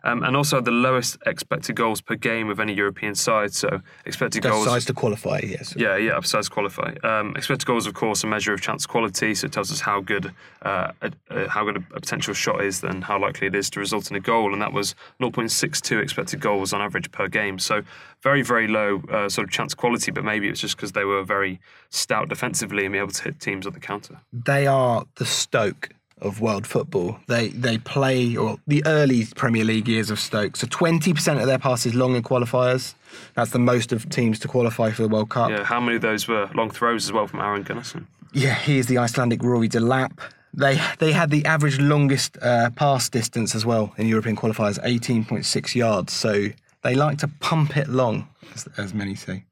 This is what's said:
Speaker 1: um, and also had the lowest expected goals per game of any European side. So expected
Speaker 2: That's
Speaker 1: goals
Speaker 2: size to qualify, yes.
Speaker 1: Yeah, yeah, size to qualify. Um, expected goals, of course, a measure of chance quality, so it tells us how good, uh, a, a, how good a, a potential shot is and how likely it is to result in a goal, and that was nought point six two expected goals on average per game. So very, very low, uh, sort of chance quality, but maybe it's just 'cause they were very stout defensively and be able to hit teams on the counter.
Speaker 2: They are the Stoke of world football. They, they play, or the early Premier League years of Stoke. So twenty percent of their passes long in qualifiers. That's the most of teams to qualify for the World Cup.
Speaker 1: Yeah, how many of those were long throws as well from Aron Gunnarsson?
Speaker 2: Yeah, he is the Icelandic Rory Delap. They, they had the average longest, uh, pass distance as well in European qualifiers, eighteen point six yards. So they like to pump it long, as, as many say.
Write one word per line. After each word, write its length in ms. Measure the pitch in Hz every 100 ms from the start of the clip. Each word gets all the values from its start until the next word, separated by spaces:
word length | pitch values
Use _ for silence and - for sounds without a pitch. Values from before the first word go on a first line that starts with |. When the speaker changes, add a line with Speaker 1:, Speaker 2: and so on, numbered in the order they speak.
Speaker 1:
um, 180 | - 120
and 140 | - 139
also 200 | 147 139
had 100 | 120
the 40 |
lowest 460 | 120 127 131 120 -
expected 520 | - 90 - 92 - 113
goals 260 | 113 107
per 120 | -
game 360 | 113 117 113 110
of 100 | 101
any 140 | 107
European 400 | 101 101 95 107
side. 400 | 101 - 110 104
So 260 | - 101 95 - -
expected 380 | - - 117 110
Speaker 2:
That's 100 | 123
Speaker 1:
goals 140 | 107 110
Speaker 2:
size 180 | 123
to 80 | -
qualify, 480 | - 117 104 - 101
yes. 320 | 101 92 -
Speaker 1:
Yeah, 220 | - 110 98
yeah, 240 | 110 80
size 280 | 90 110 98
to 20 |
qualify. 420 | - 101 - - -
Um, 320 | 117 110 107 -
expected 280 | - 135
goals, 220 | - 120 104
of 80 |
course, 280 | 95 113 101
a 40 | 110
measure 260 | 107 101
of 80 | 98
chance 240 | - 107
quality, 500 | - 120 113 92 110
so 120 | 98 -
it 60 |
tells 200 | - 98
us 80 | 151
how 220 | - 101
good, 280 | 98 101 90 - - -
uh, 320 | 98 98 - -
a, 100 | 113 - _
a, 180 | - 98
how 160 | 107
good 140 | 107 101
a, 180 | 90 110
a 40 |
potential 340 | - 113 -
shot 280 | 98 - 107
is 220 | 101 92
and 180 | 92 92
how 160 | 92 101
likely 280 | 98 - 98
it 80 |
is 160 | 101 95
to 100 | -
result 300 | 98 107 -
in 60 | 101
a 20 |
goal, 320 | 98 113 104
and 80 | 101
that 140 | 104
was 200 | 98 98 - - _
nought 120 | 123
point 180 | 123 113
six 300 | - 123 -
two 200 | - 113
expected 400 | 101 - 95 101
goals 340 | 110 101 95
on 80 | 101
average 280 | 101 95 -
per 160 | - 98
game. 300 | 107 101 95
So 220 | - 107 98 - - _
very, 200 | 131 139
very 260 | 117 120 110
low, 340 | 110 104 98 -
uh, 180 | 107 101
sort 200 | 92 101
of 20 |
chance 240 | - 107
quality, 380 | - 123 117 -
but 100 | -
maybe 260 | 104 107 101
it's 120 | -
just 160 | 107 -
'cause 160 | 104
they 120 | 104
were 200 | 101 98
very 340 | 95 101 98 92 - - _
stout 380 | - - 107 80
defensively 560 | - 123 - 104 101
and 80 | 98
be 60 | 98
able 120 | 101
to 140 | -
hit 160 | - -
teams 260 | - 95 95
on 60 |
the 80 | 90
counter. 400 | - 101 - - _
Speaker 2:
They 360 | 120 117 139 139
are 360 | 135 127 113 - -
the 100 | -
Stoke 640 | - - 127 104 85 - - _ _
of 200 | 101 104
world 240 | 113 101
football. 540 | - 123 - 98 87 110 -
They, 220 | 120 110
they 300 | 113 123 113
play, 580 | - 143 135 131 120 113
or 220 | 107 107
the 220 | - 147 151
early 400 | 151 143 123 110
Premier 300 | - 127 113
League 240 | 110 110 113
years 200 | 147 110
of 120 | 107
Stoke. 360 | - 107 101 -
So 120 | 120
twenty 420 | - 170 165 185
percent 280 | 156 175 143
of 80 | 131
their 100 | 131
passes 380 | 139 120 123 117
long 180 | 127
in 80 | 123
qualifiers. 720 | 117 127 120 127 127 127 - - - - -
That's 160 | - 117
the 80 | 127
most 320 | 123 123 120
of 180 | 117 -
teams 300 | - 117 107
to 80 | -
qualify 460 | 127 117 117 110
for 100 | 110
the 60 | 110
World 220 | 107 110
Cup. 200 | 123 113
Speaker 1:
Yeah, 140 | 107
how 160 | 101 120
many 160 | 120 117
of 60 |
those 260 | 117 107 107
were 200 | 110 98
long 160 | - 113
throws 340 | - 120 117 98
as 60 |
well 140 | 107 104
from 140 | 101
Aron 240 | 104 104
Gunnarsson? 420 | 92 110 - 170 - _ -
Speaker 2:
Yeah, 220 | 139 131
he 240 | 110 - 135
is 80 | 120
the 120 | 123
Icelandic 440 | 120 135 120 117
Rory 260 | 123 123 117
Delap. 520 | 117 117 131 131 - - - _
They, 260 | - - 135 - -
they 100 | 160
had 200 | 151 160
the 140 | 151
average 360 | 151 160 147 135
longest, 580 | 143 147 143 135 - -
uh, 300 | 123 120 120
pass 380 | 120 147 135 -
distance 480 | 120 110 120 107 113
as 100 | 107
well 260 | 117 104 -
in 80 | 113
European 300 | 110 113 104
qualifiers, 420 | 127 - 104 98
eighteen 400 | - 120 117 117
point 200 | 110 113
six 300 | - - -
yards. 380 | 123 113 104 -
So 380 | - 117 104 101 - _ _
they 140 | 127 127
like 220 | 151 147
to 100 | -
pump 480 | - - 160 147 147
it 100 | 147
long, 420 | 127 123 104 - _ - -
as, 120 | - -
as 160 | 98
many 220 | 104 101
say. 300 | 98 - 92 -